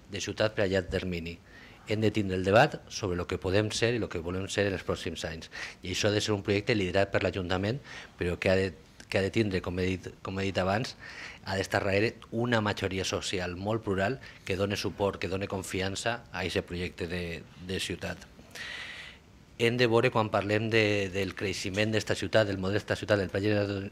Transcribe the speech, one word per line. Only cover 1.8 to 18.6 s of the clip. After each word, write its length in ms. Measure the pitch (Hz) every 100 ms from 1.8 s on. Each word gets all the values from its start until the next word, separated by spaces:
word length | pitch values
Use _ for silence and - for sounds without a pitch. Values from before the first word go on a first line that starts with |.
| -
Hem 120 | 107
de 80 | 110 107
tindre 220 | 98 92
el 80 | 92
debat 320 | 107 147 151 -
sobre 280 | - 98 87
lo 80 | 87
que 120 | 87
podem 300 | 95 98 107 -
ser 180 | 117 120
i 40 |
lo 80 | 95
que 120 | 90
volem 240 | 82 92 95
ser 200 | - 101
en 80 | 92
els 80 | -
pròxims 380 | 90 92 80 85
anys. 220 | 80 - - - -
I 80 | 87
això 160 | 87 107
ha 80 | 104
de 60 |
ser 120 | 107 104
un 100 | 98
projecte 300 | 101 104 110
liderat 340 | 92 98 101
per 120 | 107 92
l'Ajuntament, 560 | 95 87 92 101 139 - - - -
però 180 | 87 85
que 120 | 98
ha 40 | 95
de, 160 | 95 - - - -
que 100 | 104
ha 60 | 98
de 80 |
tindre, 280 | 113 104 92 95
com 140 | 90
he 80 | 92
dit, 180 | 92 - -
com 160 | - 98
he 80 | 98
dit 140 | 98
abans, 340 | 92 104 127 - - - - -
ha 140 | - 98
d'estar 240 | 95 104
darrere 300 | 95 98 113 - -
una 300 | 117 120 117
majoria 420 | 104 98 98 95
social 540 | 92 92 - 95 90 90
molt 260 | 101 110
plural 360 | 104 95 98 135 - - -
que 100 | 92
done 220 | 101 98
suport, 420 | 101 82 101 90
que 120 | 92
done 180 | 95 98
confiança 720 | 98 92 98 95 98 117 120 -
a 140 | 90 92
aquest 240 | 98 -
projecte 400 | 87 87 - 87
de, 120 | 90 85 82 - - 90
de 120 | 92
ciutat. 460 | - 87 92 85 - - - -